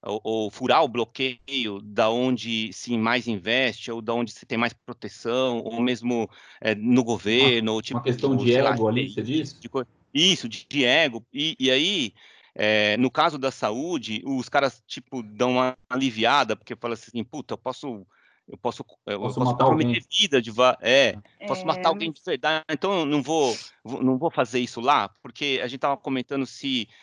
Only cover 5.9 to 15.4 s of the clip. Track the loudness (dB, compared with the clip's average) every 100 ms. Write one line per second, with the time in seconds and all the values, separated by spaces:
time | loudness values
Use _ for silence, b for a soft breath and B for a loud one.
5.9 | -2 -2 -2 -2 B B B -2 0 4
6.9 | 4 4 0 2 6 6 4 2 -2 -2
7.9 | -4 -2 -2 0 2 4 4 4 2 0
8.9 | 0 -2 -6 -4 -4 -4 -10 -8 -8 -8
9.9 | _ _ 2 2 2 -2 -10 -6 0 4
10.9 | 4 2 -2 -12 -6 -6 -2 2 2 2
11.9 | 0 -4 -8 b b b -2 2 2 2
12.9 | 2 0 2 0 0 -6 -2 -4 -4 -4
13.9 | -4 -4 -8 -4 -4 0 0 0 -2 _
14.9 | -16 -10 -10 -10 -2